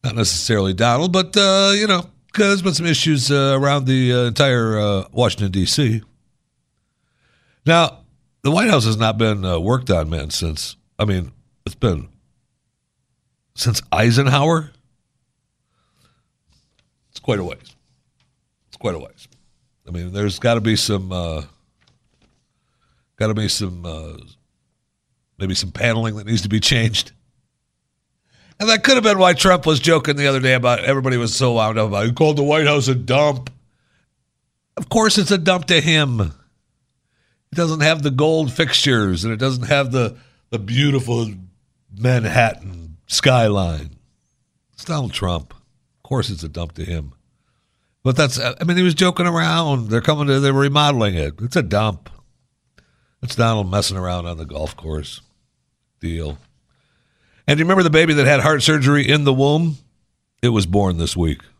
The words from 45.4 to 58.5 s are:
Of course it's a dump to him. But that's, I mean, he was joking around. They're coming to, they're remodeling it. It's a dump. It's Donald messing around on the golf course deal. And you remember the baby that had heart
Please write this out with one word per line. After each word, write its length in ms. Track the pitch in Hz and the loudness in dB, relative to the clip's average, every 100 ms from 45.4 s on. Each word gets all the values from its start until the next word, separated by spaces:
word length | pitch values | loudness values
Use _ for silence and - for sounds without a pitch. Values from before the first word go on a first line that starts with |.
| - | -6
Of 500 | - _ _ _ _ | -20 _ _ _ _
course 260 | - 135 120 | -6 -4 -2
it's 140 | 87 | -6
a 60 | 80 | -10
dump 240 | 80 85 | -10 -10
to 100 | - | -10
him. 300 | 87 85 69 - _ _ _ _ _ _ _ _ | -8 -8 -8 -16 _ _ _ _ _ _ _ _
But 140 | 131 127 | -2 0
that's, 220 | 143 127 | 0 -2
I 220 | 117 - 170 | -6 -4 -2
mean, 100 | 175 | 2
he 80 | |
was 100 | 180 | 2
joking 320 | 151 180 180 175 | 2 0 0 -2
around. 640 | 165 165 165 160 135 110 | 0 0 0 0 -2 0
They're 120 | 113 | 0
coming 260 | 139 151 143 | 0 0 0
to, 120 | 135 | 2
they're 100 | 139 | 2
remodeling 640 | 135 143 147 147 135 104 87 | 2 2 2 2 2 0 -2
it. 200 | 73 - | -4 -6
It's 140 | 117 175 | -4 -2
a 80 | |
dump. 460 | 101 104 110 90 - - _ _ _ _ _ _ _ _ _ _ | 0 0 -2 -4 -14 -20 _ _ _ _ _ _ _ _ _ _
It's 140 | 123 - | -10 -2
Donald 360 | 117 110 95 | 0 0 -2
messing 240 | 101 - 95 | -2 -2 -4
around 300 | 90 90 87 | -6 -6 -8
on 120 | 82 | -10
the 80 | 78 | -10
golf 300 | 73 78 - | -8 -10 -10
course 460 | 80 78 71 - _ _ _ _ _ _ _ _ | -8 -8 -8 -16 _ _ _ _ _ _ _ _
deal. 360 | 85 82 78 71 _ _ _ _ _ _ _ _ _ _ - | -8 -6 -8 -10 _ _ _ _ _ _ _ _ _ _ -2
And 100 | 151 | 0
you 60 | |
remember 200 | 165 190 | 4 4
the 60 | 170 | 4
baby 240 | 156 165 147 | 4 4 4
that 120 | 135 | 4
had 140 | 139 | 4
heart 220 | 156 | 2